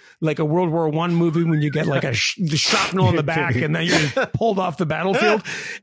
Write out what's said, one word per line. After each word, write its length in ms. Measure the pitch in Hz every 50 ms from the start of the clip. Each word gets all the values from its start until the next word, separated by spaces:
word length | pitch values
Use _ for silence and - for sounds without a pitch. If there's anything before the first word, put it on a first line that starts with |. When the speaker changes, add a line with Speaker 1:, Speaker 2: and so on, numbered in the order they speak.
| - - - _
Speaker 1:
like 200 | - 156 151 -
a 40 | 160
World 240 | 151 147 175 180 170
War 180 | 156 170 165 156
One 240 | 147 160 165 175 170
movie 280 | 170 170 170 156 170 170
when 180 | 165 160 156 147
you 80 | 151
get, 160 | 139 151 160
like, 180 | 170 143 135 -
a 80 | 143 120
sh-, 240 | 107 - - -
the 200 | - 196 156 147 143
shrapnel 500 | - - - 208 190 - 175 190 185 185
in 80 | 175
the 60 | 165 151
back 320 | 143 165 165 175 170 -
and 180 | 123 160 151 156
then 120 | 165 165
you're 400 | 175 - 165 156 143 - 269 247
Speaker 2:
<laughs> 80 | - -
Speaker 1:
pulled 240 | - 220 233 208 190
off 180 | 185 180 156
the 80 | - 185
battlefield." 560 | 151 156 156 170 190 196 247 330 - 311 214 - - - - - - - -